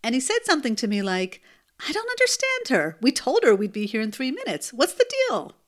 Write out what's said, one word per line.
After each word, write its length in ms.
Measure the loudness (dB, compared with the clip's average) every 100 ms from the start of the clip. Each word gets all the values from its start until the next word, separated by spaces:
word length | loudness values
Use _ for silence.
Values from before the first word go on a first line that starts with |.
And 120 | 0
he 60 | -2
said 200 | 0 -2
something 320 | 2 2 2 -2
to 100 | 0
me 140 | 0
like, 400 | 0 -2 -2 -6 _ _ _ _ -6
"I 40 |
don't 180 | -4 -4
understand 580 | 2 2 2 -2 -2 0
her. 300 | 0 0 0
We 100 | 0
told 320 | 0 0 4
her 120 | 4
we'd 180 | 4 2
be 140 | -4 -4
here 160 | -2
in 100 | -4
three 180 | -4 -4
minutes. 420 | -4 -6 -6 -8
What's 200 | 0 0
the 180 | 2 0 2 0
deal?" 260 | 0 -4 -16